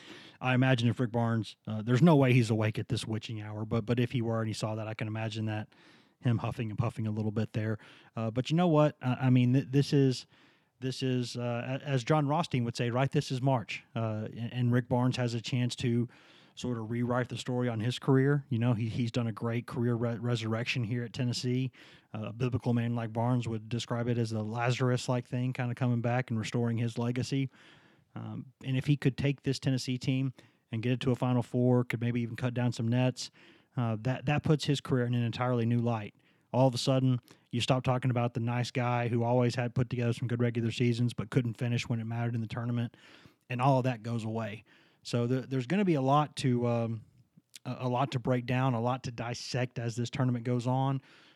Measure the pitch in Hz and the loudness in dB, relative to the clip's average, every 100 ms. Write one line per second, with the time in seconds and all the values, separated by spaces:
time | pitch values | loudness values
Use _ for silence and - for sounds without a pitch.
0 | - - - - 127 127 131 131 117 110 | -20 -20 -20 -6 0 4 4 4 4 2
1 | 123 117 117 117 110 - - 110 110 123 | 0 0 0 0 -2 -8 -8 -6 2 6
2 | 165 151 131 123 113 110 107 107 101 110 | 8 8 6 4 4 2 0 -2 -4 -4
3 | - 110 - 110 107 107 110 117 107 120 | -4 -6 -6 -10 -8 -8 -4 -2 0 0
4 | 120 120 113 113 113 104 110 110 107 110 | 0 0 0 0 -2 -4 -4 -4 -6 -6
5 | 110 110 110 110 110 107 107 _ - - | -6 -4 -6 -4 -4 -4 -8 _ -20 -20
6 | _ _ 127 113 117 117 113 104 113 - | _ _ 0 0 0 -6 -6 -2 -4 -2
7 | 110 107 110 104 107 117 110 107 - - | -4 -2 -2 -2 -4 -2 -4 -6 -8 -20
8 | - - 113 110 127 160 180 151 151 - | -14 -6 -4 -4 0 2 4 6 6 4
9 | 127 123 131 127 123 131 131 139 139 143 | -2 0 4 6 6 4 2 2 4 4
10 | 135 123 - _ - _ _ - 127 127 | 4 2 -6 _ -20 _ _ -10 -8 -4
11 | 131 127 120 123 120 120 120 131 151 139 | -2 -2 -2 -4 -4 -4 -4 -6 -2 -2
12 | 117 156 139 151 165 131 117 - 120 120 | 2 2 4 0 0 0 -2 -2 0 2
13 | 135 151 - 131 131 127 92 - - 117 | 0 0 -2 0 2 0 0 -10 -10 -4
14 | 113 107 107 - 117 127 123 123 120 123 | -4 -4 -6 -8 -8 -2 2 2 2 2
15 | 127 123 123 120 - 123 123 - 127 117 | 2 0 -2 -4 -4 -2 -2 -2 -2 0
16 | 117 - - - - - 123 117 110 117 | -2 -6 -20 -20 -20 -10 -6 -6 -4 -2
17 | 120 123 123 123 - 123 123 113 117 123 | 0 0 -2 -4 -4 -2 0 0 -2 -2
18 | - 135 135 143 139 113 120 110 117 98 | 4 4 6 2 0 0 2 2 0 -2
19 | 120 127 117 101 117 117 117 - 120 117 | -2 -2 -2 -4 -4 -4 -4 -2 0 0
20 | 117 113 120 120 110 113 123 127 113 120 | -2 -2 -2 -2 0 -2 -2 -2 -2 -4
21 | 117 - 123 120 123 127 131 - - - | -6 -4 -2 -2 0 0 -2 -6 -20 -20
22 | _ 110 110 110 127 113 - 117 117 120 | _ -10 -8 -4 -2 0 2 2 2 -2
23 | 113 113 120 127 117 113 110 113 - 120 | -2 0 2 2 0 -4 -4 -6 -4 -2
24 | 117 120 113 110 107 120 120 123 127 123 | 0 0 0 -2 -4 -2 0 2 2 0
25 | - 123 120 127 127 131 123 120 123 120 | 0 -2 -2 -4 -2 -2 -4 0 0 2
26 | 117 123 123 113 107 123 117 113 117 113 | 2 0 0 -2 -2 -2 0 0 -2 -2
27 | 120 123 117 139 135 - - - _ _ | -2 -2 -2 -2 -4 -6 -20 -20 _ _
28 | _ 113 110 113 131 - 135 131 139 143 | _ -12 -10 -10 -12 -12 -4 -2 2 2
29 | 139 123 143 139 - 131 139 127 - 127 | 2 2 0 0 -2 -2 0 -2 -2 -4
30 | - 131 135 - - _ _ 117 120 127 | -2 0 -2 -6 -16 _ _ -4 -2 0
31 | 131 120 127 123 113 123 123 123 120 113 | 0 0 2 0 0 2 4 4 2 -2
32 | 120 120 113 117 127 120 123 - 113 123 | -2 -2 -4 -4 -4 0 -2 0 2 2
33 | 127 123 - _ - - _ - 117 107 | 2 0 -8 _ -20 -20 _ -4 -2 -2
34 | 120 131 131 147 - 156 - 139 - 131 | -2 -4 0 0 2 2 2 -2 0 0
35 | 120 123 117 110 123 123 113 120 117 113 | 0 0 0 0 0 0 2 2 0 -2
36 | 104 - _ _ _ 120 131 120 - 131 | -6 -14 _ _ _ 4 4 4 2 4
37 | 131 123 - - _ 120 - 131 131 127 | 4 2 -2 -20 _ -2 2 2 2 0
38 | 127 120 120 123 117 123 120 - 120 120 | 0 0 0 -2 -2 -2 -2 -2 0 0
39 | 120 117 117 123 123 123 120 131 117 120 | 0 0 2 4 2 2 -2 -2 -2 0
40 | 120 113 120 120 120 117 113 110 120 113 | 0 0 -2 0 0 0 -2 2 2 2
41 | 120 - 101 - 120 107 120 120 - 117 | 0 -2 -2 0 0 -2 -2 -2 -2 -4
42 | 110 117 120 117 110 - 120 120 120 - | -4 -4 -2 -2 -4 -6 -2 -2 -4 -8
43 | - - - _ - 123 131 131 127 117 | -20 -20 -20 _ -8 0 4 4 2 -2
44 | 110 117 110 110 110 104 - _ _ _ | -4 -4 -4 -4 -6 -10 -16 _ _ _
45 | - 123 120 131 123 131 123 185 196 151 | -4 -2 0 0 -2 -4 0 0 2 2
46 | 131 143 147 - 135 120 120 117 113 113 | 4 4 2 0 0 2 2 0 -2 -4
47 | - _ _ _ _ - - 123 127 123 | -10 _ _ _ _ -16 -12 -6 -2 0
48 | 139 131 123 127 123 127 131 120 117 127 | 0 -2 0 0 0 0 2 0 0 -2
49 | 127 117 120 123 - 131 127 - 117 110 | -6 -8 -8 -8 -6 -4 -4 -4 -6 -4
50 | 120 - 127 123 117 123 117 127 135 135 | -4 -2 0 0 -2 -2 0 0 0 -2
51 | - - - | -6 -20 -20